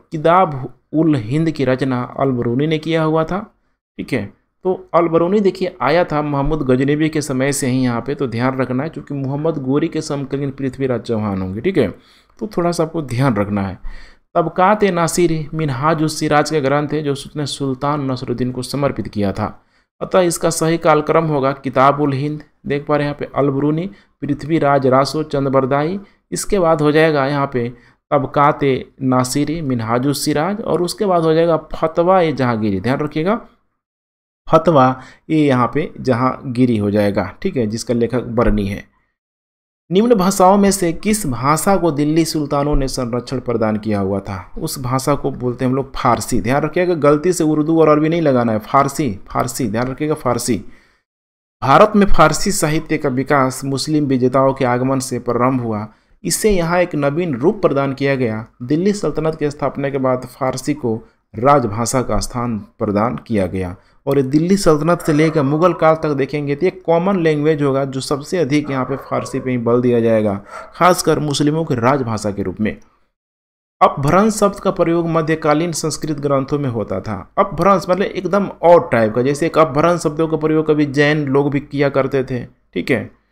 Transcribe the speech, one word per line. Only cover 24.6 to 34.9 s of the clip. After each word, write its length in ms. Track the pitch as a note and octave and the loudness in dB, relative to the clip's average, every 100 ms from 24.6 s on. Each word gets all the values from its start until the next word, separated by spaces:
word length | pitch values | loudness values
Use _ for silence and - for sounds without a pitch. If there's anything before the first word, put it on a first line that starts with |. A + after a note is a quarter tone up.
| C#3+ C#3+ C3 | 2 4 4
रासो, 360 | B2+ C3+ D#3+ | 4 2 -2
चंद 260 | D3+ C#3+ C#3 | -4 -2 0
बरदाई, 500 | C3+ C3 C#3 D3+ G3+ G3 _ _ | 2 2 0 -2 -6 -10 _ _
इसके 260 | E3+ - G#3 | -8 -2 0
बाद 240 | E3 D#3+ | 2 2
हो 100 | D3+ | 4
जाएगा 340 | D3+ D#3+ D3 C3+ | 4 4 2 0
यहाँ 240 | C#3+ C#3 | -2 -2
पे 160 | B2+ A#2+ B2 _ _ _ | -2 -6 -8 _ _ _
तबकात 500 | D3 C3 - C#3+ D3+ C#3+ B2+ - - | -2 0 2 2 2 0 0 -4 -6
नासिरी 580 | C3 B2+ B2+ D3 D3 E3 | 0 2 2 0 -2 -2
मिनहाज 440 | D3 B2 A2 B2 C#3 | -4 -4 0 0 0
उस 180 | C#3+ | 0
सिराज, 360 | - D3 E3+ G#3 | -2 -2 -2 -4
और 220 | - D#3+ | -2 -2
उसके 240 | F3+ - G#3 | -2 -2 0
बाद 160 | F3 | 2
हो 100 | D#3+ | 4
जाएगा 220 | D#3+ E3+ D#3+ D#3+ | 4 4 0 -2
फतवा 480 | - D#3+ E3 E3+ F#3+ | -4 -2 0 2 4
ए 120 | E3 | 2
जहांगीरी, 480 | B2+ B2 A2+ G#2+ F#2+ | 0 0 0 0 0
ध्यान 180 | G#2 C#3 | -2 -2
रखिएगा 420 | D3+ D#3 E3 A3+ - _ _ _ _ _ _ _ _ _ - | -2 -2 -2 -2 -6 _ _ _ _ _ _ _ _ _ 0
फतवा 540 | - - D3+ B2+ | 2 4 4 4